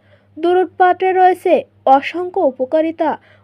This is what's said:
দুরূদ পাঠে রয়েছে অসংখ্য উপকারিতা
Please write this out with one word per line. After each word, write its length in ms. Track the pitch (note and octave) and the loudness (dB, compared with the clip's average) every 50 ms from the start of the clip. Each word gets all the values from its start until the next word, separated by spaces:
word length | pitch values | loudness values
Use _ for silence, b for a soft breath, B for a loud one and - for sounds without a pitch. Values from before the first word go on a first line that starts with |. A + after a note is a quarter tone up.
| b b b b b b b D4+ | b b b b b b b -6
দুরূদ 300 | D#4+ F4 F4+ F#4 F#4 E4 - - | -2 0 0 0 0 -2 -2 0
পাঠে 360 | F#4 F4+ F4 F4+ F#4+ F#4 F#4 | 2 2 2 0 -2 -2 0
রয়েছে 500 | F#4 F#4 F#4 F#4 F4+ - F#4 D#4+ A#3+ - - _ _ _ | 2 2 2 2 0 0 0 0 0 0 -4 _ _ _
অসংখ্য 540 | C4 C4+ C#4 C#4 - - E4 F4+ F4+ F4+ G4 | 2 2 2 2 -2 -8 -8 -10 -6 -4 -2
উপকারিতা 800 | F4 C#4 B3+ - B3+ B3+ D#4 D#4 D#4 E4 D#4+ E4 E4 D4 - - b b b b | -2 -2 -2 -4 -6 -4 -2 -2 -2 -2 -4 -4 -4 -4 -6 -6 b b b b